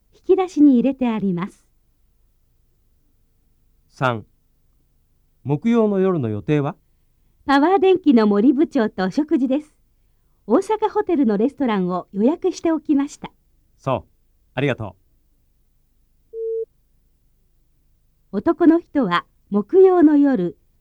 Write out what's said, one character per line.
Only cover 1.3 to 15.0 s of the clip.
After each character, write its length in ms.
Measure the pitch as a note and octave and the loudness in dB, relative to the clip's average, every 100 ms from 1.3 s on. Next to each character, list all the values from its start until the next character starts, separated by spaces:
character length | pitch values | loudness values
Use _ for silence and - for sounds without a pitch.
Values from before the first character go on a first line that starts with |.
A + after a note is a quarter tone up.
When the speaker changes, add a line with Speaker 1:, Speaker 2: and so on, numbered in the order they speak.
Speaker 1:
ま 140 | E3+ F#3+ | -6 -8
す。 180 | _ _ _ _ _ _ _ _ _ _ _ _ _ _ _ _ _ _ _ _ _ _ _ _ | _ _ _ _ _ _ _ _ _ _ _ _ _ _ _ _ _ _ _ _ _ _ _ _
Speaker 2:
三。 380 | - C3 A2+ - _ _ _ _ _ _ _ _ _ _ _ B2 | -4 -4 -4 -10 _ _ _ _ _ _ _ _ _ _ _ -8
木 240 | D3 A#3 | -4 -2
曜 180 | A#3 G#3+ | 0 0
の 120 | G3 | 0
夜 200 | F#3+ F3 | -2 -2
の 80 | A2+ | -4
予 140 | G#2 | -6
定 180 | B2 D3 | -4 -2
は？ 160 | C#3+ - _ _ _ _ _ _ - | -2 -10 _ _ _ _ _ _ 0
Speaker 1:
パ 160 | C#4 | 2
ワ 160 | D#4 G4 | 2 2
ー 20 | |
電 180 | F#4+ F#4 | 2 2
気 160 | D4 | 4
の 140 | A#3 G#3+ | 2 4
森 240 | G3+ B3 | 2 2
部 160 | C4 E4 | 2 0
長 220 | C4+ G#3+ | -2 -4
と 160 | - F#3 | -4 -4
お 40 | |
食 280 | C4+ D4+ D#4 | -4 -2 -2
事 100 | B3+ | -2
で 140 | C#4 | -4
す。 120 | - _ _ _ _ _ _ _ - | -6 _ _ _ _ _ _ _ -2
大 100 | B3 | -2
阪 320 | G4 G#4+ G#4+ | -2 -4 -4
ホ 160 | G#4+ G#4 | -4 -2
テ 100 | D#4 | 0
ル 100 | A3+ | 0
の 120 | G3+ | 0
レ 100 | B3+ | -2
ス 80 | - | -4
ト 100 | B3+ | -4
ラ 140 | G#3 | -2
ン 80 | F3+ | -2
を 220 | F3+ - | -6 -8
予 120 | G3 | -2
約 280 | A#3 F4 F#4 | -2 0 -6
し 100 | - | -4
て 120 | E4 | -4
お 80 | D#4+ | -4
き 120 | - | -2
ま 140 | C#4 C#4+ | -4 -4
し 100 | - | -10
た。 100 | - _ _ _ _ _ | -20 _ _ _ _ _
Speaker 2:
そ 280 | C#3 B2 - | -6 -6 -8
う。 60 | _ _ _ _ | _ _ _ _
あ 60 | C3 | -6
り 80 | C#3 | -4
が 80 | A2+ | -6
と 220 | G#2 - | -10 -16